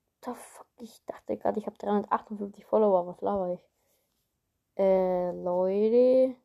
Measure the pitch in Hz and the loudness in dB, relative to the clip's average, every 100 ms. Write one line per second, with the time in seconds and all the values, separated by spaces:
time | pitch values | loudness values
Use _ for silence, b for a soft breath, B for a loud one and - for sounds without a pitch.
0 | _ _ - 240 - - - - 226 - | _ _ -14 -14 -16 -20 -20 -20 -20 -16
1 | - - - 208 208 208 208 - 202 208 | -16 -14 -10 -6 -4 -4 -8 -10 -4 -4
2 | 202 - - 202 202 - - 214 214 185 | -2 -4 -4 -12 -12 -14 -2 2 2 2
3 | 175 175 196 202 180 180 _ _ _ _ | -2 -6 -6 -4 -4 -8 _ _ _ _
4 | _ _ _ _ _ _ _ - 190 190 | _ _ _ _ _ _ _ -2 2 2
5 | 185 180 180 175 180 175 185 196 220 240 | 2 -2 -4 -6 -4 -2 0 0 2 4
6 | 254 262 262 254 | 4 4 2 -2